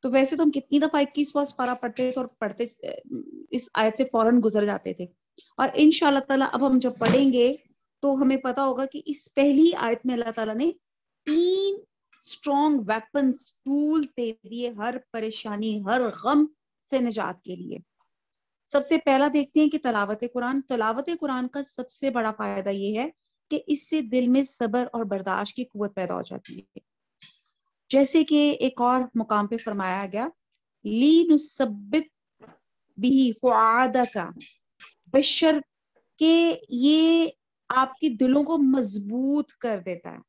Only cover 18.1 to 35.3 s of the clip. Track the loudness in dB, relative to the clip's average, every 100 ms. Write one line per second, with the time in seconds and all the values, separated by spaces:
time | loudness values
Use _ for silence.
18.1 | _ _ _ _ _ _ -2 0 0 2
19.1 | 2 2 0 0 2 2 2 -2 -2 -2
20.1 | -4 -6 -4 -4 -4 -4 -2 -2 -2 -4
21.1 | -6 -4 -4 -4 -8 -10 -12 -14 -6 -4
22.1 | -2 -4 -4 -6 -4 -4 -4 -4 -4 -6
23.1 | _ _ _ _ -8 -4 -6 -2 -4 -2
24.1 | 0 2 2 0 -4 -4 -2 -4 -6 -6
25.1 | -6 -4 -4 -6 -8 -12 -8 -8 -6 -6
26.1 | -6 -8 -14 -14 -18 -18 -20 _ _ _
27.1 | _ -20 -20 _ _ _ _ _ 2 4
28.1 | 2 4 4 2 2 -2 0 0 0 0
29.1 | -4 -2 -2 0 -4 -6 -6 -4 -4 -6
30.1 | -6 -8 _ _ _ _ _ -6 2 6
31.1 | 6 6 4 2 -4 -4 -4 -4 -4 -4
32.1 | _ _ _ -20 _ _ _ _ -4 2
33.1 | 4 4 2 2 4 4 4 2 0 -2
34.1 | -4 -10 -12 -20 _ _ _ -20 _ _
35.1 | 2 2